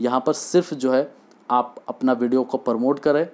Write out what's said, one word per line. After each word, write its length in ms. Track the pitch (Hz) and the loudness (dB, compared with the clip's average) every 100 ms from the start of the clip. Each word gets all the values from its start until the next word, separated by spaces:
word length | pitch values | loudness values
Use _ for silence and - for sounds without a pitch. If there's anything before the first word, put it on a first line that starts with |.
यहाँ 220 | 123 127 139 | 0 0 0
पर 80 | |
सिर्फ 400 | 147 - 180 170 | -4 0 0 0
जो 200 | 147 127 | -2 0
है, 160 | 131 151 - - _ - | 0 -2 -8 -20 _ -2
आप 260 | 123 120 - - | 0 0 -8 -12
अपना 260 | - 131 | -2 0
वीडियो 300 | 120 120 131 | 0 2 0
को 140 | 127 135 | 0 -4
प्रमोट 400 | - 113 127 135 | -2 0 0 0
करें, 280 | 151 147 175 | 2 2 0